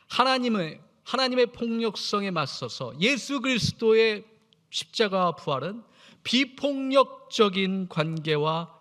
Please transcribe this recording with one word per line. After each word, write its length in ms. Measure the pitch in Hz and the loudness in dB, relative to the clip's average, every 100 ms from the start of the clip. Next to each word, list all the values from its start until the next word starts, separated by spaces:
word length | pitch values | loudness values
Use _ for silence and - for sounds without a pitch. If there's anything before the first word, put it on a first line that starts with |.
| - | -6
하나님의, 720 | - 262 262 247 220 160 147 - _ | 2 4 4 2 0 -2 -6 -20 _
하나님의 440 | - 240 262 254 240 | -6 -2 0 2 2
폭력성에 840 | - 233 226 226 - - 208 202 | 0 -4 -2 -2 -4 -2 -2 0
맞서서 640 | 175 139 - 123 - 127 123 | -2 -4 -4 -10 -8 -10 -2
예수 400 | 196 277 - 277 | 0 0 -2 -4
그리스도의 840 | 247 247 - - 226 220 220 208 - _ _ _ _ | 0 0 0 0 4 6 4 2 -8 _ _ _ _
십자가와 640 | - - - 214 190 180 160 | -10 -6 -2 0 2 0 -2
부활은 460 | - 135 147 226 - _ - - | -4 -4 -4 -10 -16 _ -20 -16
비폭력적인 1700 | - 240 269 - 277 277 269 269 262 - - - 208 185 190 190 185 | -2 0 0 -2 -4 -2 0 2 2 0 -6 2 2 2 -2 -2 -4
관계와 920 | - 156 160 151 151 151 160 170 - | -2 -2 -2 -2 0 0 -2 -6 -10